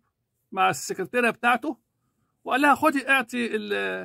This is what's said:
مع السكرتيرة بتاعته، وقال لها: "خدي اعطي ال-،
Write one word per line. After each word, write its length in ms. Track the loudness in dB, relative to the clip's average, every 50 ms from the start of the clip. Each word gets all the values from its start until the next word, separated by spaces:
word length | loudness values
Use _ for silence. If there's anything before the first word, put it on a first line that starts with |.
| _ _ _ _ _ _ _ _ _ _
مع 180 | -2 0 2 2
السكرتيرة 600 | 2 -2 -6 -8 -6 -8 -6 -4 -2 0 0 0
بتاعته، 480 | 0 0 0 0 0 0 -2 -6 -8 -8 _ _ _ _ _ _ _ _ _ _ _ _ -6
وقال 160 | -2 0 2
لها: 140 | 4 4 4
"خدي 340 | 4 4 2 2 0 2 2
اعطي 480 | 2 2 0 -2 -4 -4 -2 -2 -4
ال-، 160 | -4 -4 -4 -4 -4 -2 -4 -6 -6